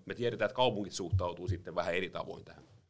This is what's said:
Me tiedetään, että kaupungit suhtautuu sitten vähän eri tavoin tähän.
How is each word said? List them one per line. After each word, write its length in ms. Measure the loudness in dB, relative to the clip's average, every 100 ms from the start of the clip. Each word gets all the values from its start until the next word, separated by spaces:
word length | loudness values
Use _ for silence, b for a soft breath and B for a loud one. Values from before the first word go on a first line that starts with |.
| -8
Me 80 |
tiedetään, 320 | -2 0 2 0
että 100 | 6
kaupungit 360 | 4 4 -2
suhtautuu 560 | -4 0 2 2 -2 -4
sitten 260 | -4 -2
vähän 200 | 0 2
eri 160 | 2 0
tavoin 340 | -4 -6 -8
tähän. 200 | -12 -18 -20 -20 _